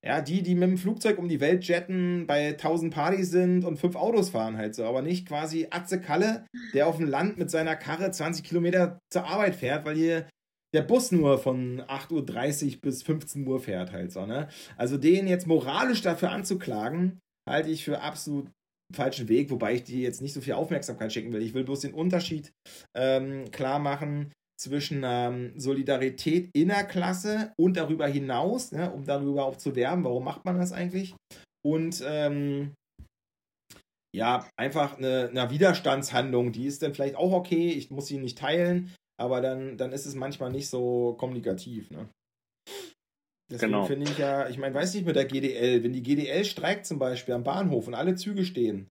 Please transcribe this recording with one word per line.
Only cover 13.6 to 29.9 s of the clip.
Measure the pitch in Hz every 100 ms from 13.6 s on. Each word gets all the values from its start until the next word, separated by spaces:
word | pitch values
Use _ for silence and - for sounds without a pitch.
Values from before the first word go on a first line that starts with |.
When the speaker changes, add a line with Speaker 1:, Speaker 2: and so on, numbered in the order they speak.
| 117 92 90
Speaker 1:
halt | 90 90
so, | 92 101
ne? | 127 147 - - -
Also | 123 139
den | 151 190 190
jetzt | 180 165
moralisch | 160 131 170 262 226
dafür | 185 165 180
anzuklagen, | - 196 185 - 107 113 165 180 185 _ _ -
halte | 143 160
ich | 156 -
für | 147
absolut | - - - 143 139 _ _ _ _
falschen | - 135 135 113
Weg, | 117 143
wobei | 123 110
ich | 123 123
dir | 127
jetzt | 123 117
nicht | 139
so | 143
viel | 120
Aufmerksamkeit | 117 160 156 - 104 110
schenken | 113 117
will. | 110
Ich | 113
will | 127
bloß | 131 139
den | 143
Unterschied, | 156 175 180 175 156 147 _ - - - -
ähm, | 131 131 135 139 123
klar | - 131 143
machen | 143 139 147 147 147 _ _ -
zwischen, | 131 143 143 139 127
ähm, | 123 120 123 123 -
Solidarität | 131 139 135 131 131 131 160 170 180
innerklasse | 143 175 202 196 175 180 185 208 214 220 -
und | 180 175
darüber | 156 156 147
hinaus, | 139 135 123 170 247 -
ne, | 147 175
um | 147 139
darüber | 143 143 139 135
auch | 131
zu | 143 123
werben, | 123